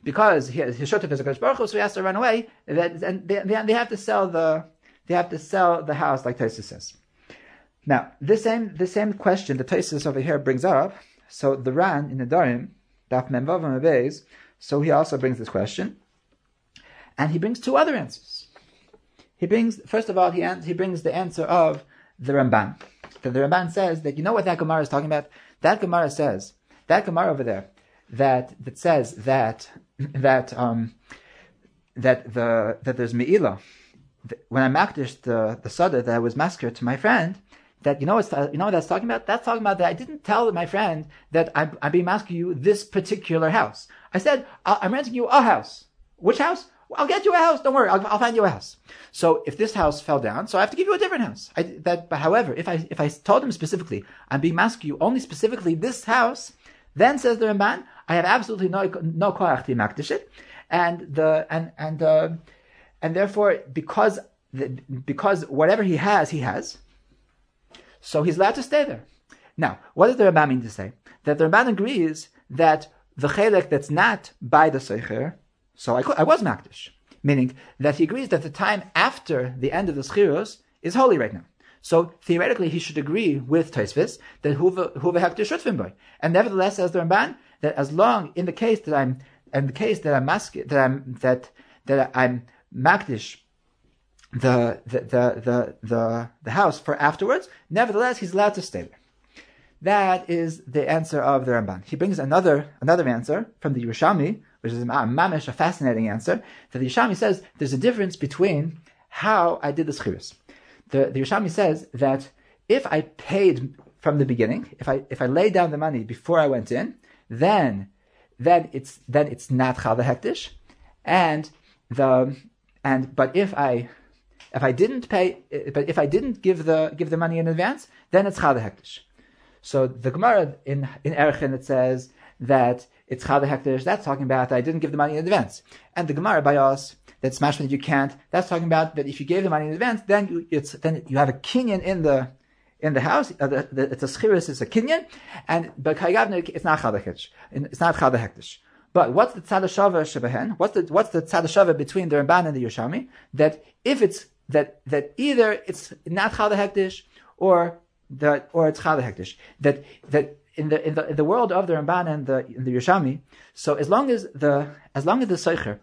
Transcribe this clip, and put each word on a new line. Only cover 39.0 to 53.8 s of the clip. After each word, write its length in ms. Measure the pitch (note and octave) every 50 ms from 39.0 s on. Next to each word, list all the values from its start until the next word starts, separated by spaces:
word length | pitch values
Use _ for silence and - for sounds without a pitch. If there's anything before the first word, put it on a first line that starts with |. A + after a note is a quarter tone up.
| A3+ A#3
about? 180 | A3+ A3+ -
That's 180 | - G#3+ A#3 -
talking 180 | A#3+ A#3 A3+ G#3+
about 160 | G3+ G3 F#3+
that 100 | F3+ E3+
I 40 | E3+
didn't 320 | E3 B3+ - D#4 D4 -
tell 260 | - G#3 A3 A#3+ A3+ F#3
my 140 | E3+ F3
friend 400 | E3+ - G3 G#3+ F#3 D#3+ D3+ - - - - _ _
that 200 | D3 E3 D#3+ - -
I'm, 240 | D3 D#3 D3+ - -
I'm 120 | D3 D3 D3+
being 120 | F3+ F3
masked 260 | F3 F#3+ G#3 - -
you 240 | F3 E3 F3 F3+ E3+
this 300 | C3 C3 G3 G3+ G3+ -
particular 680 | - - G3 F#3+ - G#3+ G3 - - D#3+ E3 E3 D#3
house. 360 | F#3 A3 - G#2+ - - - - - - - - -
I 60 | F#3+
said, 280 | - D4 C#4+ C4 - - - - -
"I, 120 | - - - G3
I'm 100 | F#3 A#3+
renting 220 | C#4 C#4+ A#3+ A#3+
you 120 | B3 A#3
a 140 | G3+ B3 C#4+
house." 440 | A#3+ A3+ F3 A2+ - - - - - _ _ _ - _ _
"Which 220 | _ E3 G3 A#3+ -
house?" 280 | C#4+ E4 F4+ F4 - - _ _ _ -
"Well, 120 | - -
I'll 60 | C#4+
get 180 | C#4 G4 G4+ G4
you 100 | G#4 F4
a 40 | E4+
house. 240 | E4 E4+ D#4 C4 -
Don't 120 | C#4 C4
worry. 140 | C4+ A3+ F#3
I'll, 160 | F#3+ G3 G3+
I'll 120 | - G#3+ G#3+
find 160 | B3 A#3 A3+
you 100 | A3+ G#3
a 60 | F3+
house." 280 | B2+ F#2+ - - - - _ - - - - - -
So 320 | - - E3 D#3+ D#3 -
if 100 | D3+ D3
this 180 | - G#3+ G#3+ -
house 260 | G#3 E3+ D3+ D3 -
fell 180 | - - D3+ B2+
down, 300 | A#2 G#2 G#2 B2+ G3 -
so 100 | - F3+
I 40 | G3+
have 80 | G#3
to 60 | -
give 120 | C#4+ F#4+ G4
you 60 | G4+
a 40 | F4
different 240 | A4 F#4 F#4 C#4+ A3+
house. 280 | B2 G#2 - - - -
I, 60 | D#3 E3+
that, 480 | F3+ - - D#3 F3+ F3 E3+ E3+ -
but 80 | E3 C#3
however, 340 | D3+ D#3+ G3 A#3 A#3 C#3+ A#2+
if 140 | E3 E3+ G3
I, 180 | F3 E3 D#3+ -
if 80 | E3 -
I 100 | D3 D3
told 360 | - - - - G3+ C4 C#4+
him 80 | C4 -
specifically, 520 | - D#3+ D3+ G3+ E3+